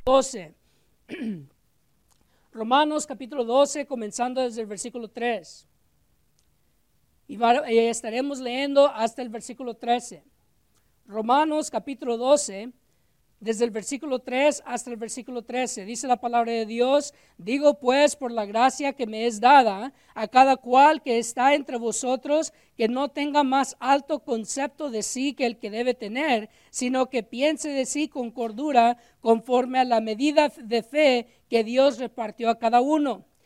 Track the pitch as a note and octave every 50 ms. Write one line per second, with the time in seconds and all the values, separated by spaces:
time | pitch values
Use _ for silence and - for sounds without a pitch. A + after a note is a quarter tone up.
0 | - B3+ C4 C4+ C4 C4+ - G#3 E3+ D#3 - _ _ _ _ _ _ _ _ _
1 | _ - - F#4 C4+ A3 G3+ D#3+ C#3 C3+ _ _ _ _ _ _ _ _ _ _
2 | _ _ _ _ _ _ _ _ _ _ - A3+ A3 A3+ B3+ C#4+ D4+ D4+ D4+ D4+
3 | D4+ - C#4 G3+ C4+ A3 D4 C#4+ A#3+ A3+ A#3+ C4+ C#4+ C#4 - D4+ C#4 - C#4 A#3+
4 | A3 G#3 - - A#3+ B3+ B3+ C4+ B3+ B3 A3 A#3 A3+ G3+ G#3 F#3 - A#3+ - B3
5 | A#3 G#3 - A#3+ A#3 A#3+ A#3 G3 D#3+ - - - _ _ _ _ _ _ _ _
6 | _ _ _ _ _ _ _ _ _ _ _ _ _ _ _ _ _ _ _ _
7 | _ _ _ _ _ - - G3+ A#3 A#3 B3 C#4 - B3+ A3+ A3+ A3+ A#3 A#3 A#3
8 | - A3+ A3 B3 C4 C#4+ C#4+ B3+ C4 A#3+ A#3+ C4 C#4 C#4+ C#4 C#4 C#4 C#4+ A3+ G#3+
9 | A3+ A3+ A3+ - B3 A3 G#3+ A3+ - - A#3+ - C4+ A#3+ A3+ - - A#3 A#3+ B3
10 | B3 - F#3+ D3+ - _ _ _ _ _ _ _ _ _ _ _ _ _ _ _
11 | _ - G3 A3 G#3+ A3+ B3+ C#4+ D#4 D#4+ D4+ D4+ D4+ - - A3 - C#4+ C#4 -
12 | D#4 B3+ A#3 A3+ B3 C4 D4 D4 D4 - F#3+ G3 G#3+ B3 - _ _ _ _ _
13 | _ _ _ _ _ _ _ _ G3+ A3 A3+ G3+ A#3+ A#3+ G3+ A#3 - - C#4+ A#3+
14 | - D4+ B3+ B3+ C4 - B3 B3+ C#4+ D4+ C#4+ - - - A#3+ A#3 - B3+ A#3+ G#3+
15 | A#3 A3 - C4 A3+ - B3 A#3+ A3 - A#3+ B3 C4 A#3 - A3 F#3+ G3 A#3+ A3+
16 | - C4 B3 A#3 - A#3+ A#3 A#3+ A#3 A#3 A#3 A3+ A3+ G#3 A3+ A#3 A#3+ C4 C#4 D4
17 | C#4+ - - _ _ _ _ - E3+ F#3+ B3 C#4 D4 D4 C#4+ D4 C4+ B3 B3+ C#4
18 | D4 D4 - - C4+ B3+ A#3+ A3+ G#3 G3+ G#3 A3 B3 C4 - - D4 C#4 C4+ -
19 | B3 G#3+ A3 A3 A3+ A#3+ A3+ G#3 A3+ B3 C#4+ C#4+ B3 A3 F#3+ F#3+ A3 C#4 - _
20 | _ _ _ A3+ A3 G#3+ - B3+ C4+ C4+ C4 B3+ - A#3+ B3 C4 C#4+ D4+ D#4+ D#4
21 | - C4+ A#3 A#3 A#3 A#3 - B3+ B3 C#4 C#4+ C#4+ C#4 - C#4 A#3+ A#3 A#3 G#3+ -
22 | - B3 B3+ C4 - - D4 D#4 D#4 - - _ _ _ _ - A#3 A3 A#3+ C4
23 | C#4+ C#4+ - D4+ C#4+ D4 C#4 D4 C#4+ B3+ C4 C#4 C4 - - - A#3+ B3+ C#4 C#4+
24 | C#4 - D#4 - - - A#3+ A3+ G#3+ - - C4+ C#4 D4 - - D#4 C#4+ A3+ A3
25 | G3+ - - B3+ C4 C#4+ A#3+ - C4 A#3 A#3 - - G#3 G3+ A3 A#3+ B3+ B3 -
26 | A3+ G3 G#3+ C4 D4+ D#4 B3+ G#3+ G#3 - _ _ _ _ - - B3+ B3 C4 C4
27 | C4 C4 - B3 G3+ - - A#3 C4+ D4+ D#4+ - - D4+ C#4+ C4+ C4 - - D4
28 | D4+ - - C#4+ A#3+ A#3 A#3 B3+ A#3 A3+ G#3+ A3 C#4+ D#4 C#4 A#3+ A3+ A#3 A#3+ -
29 | _ _ _ _ - A3+ A3+ A3+ A3+ - B3 B3 B3 B3 B3+ C4 B3+ B3 A#3 A3+
30 | A3+ A3 A3 G#3 C4+ D4+ C#4+ D4+ D4+ D4 - E4 B3 G#3 A#3 A#3 G#3+ - - D4+
31 | D#4 C#4 B3+ A#3+ A3+ - _ _ _ _ A#3 A3+ A3 A3 A#3+ B3+ C4+ C#4+ A#3+ G#3+
32 | B3+ A3+ - - A3+ G#3+ - - A#3+ A#3 A3+ A#3 A#3+ A3+ A3+ A#3+ B3+ C#4+ D#4 D#4
33 | D4 C4+ G#3+ F#3 - _ _ _ _